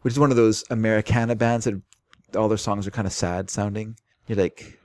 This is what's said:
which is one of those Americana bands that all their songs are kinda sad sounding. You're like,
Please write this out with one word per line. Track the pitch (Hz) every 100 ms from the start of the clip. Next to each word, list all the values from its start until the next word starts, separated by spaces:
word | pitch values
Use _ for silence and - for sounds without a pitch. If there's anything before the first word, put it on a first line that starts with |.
which | 127
is | 127
one | 143
of | 120
those | 113 107 -
Americana | 117 110 107 - 120 117 113
bands | 117 117 113
that | 98 - _ _ _ _ 98
all | 107
their | 107
songs | - 101 98
are |
kinda | 107 98
sad | - 90 90 95
sounding. | - 104 104 110 113 _ _ -
You're | 101
like, | 90 - - -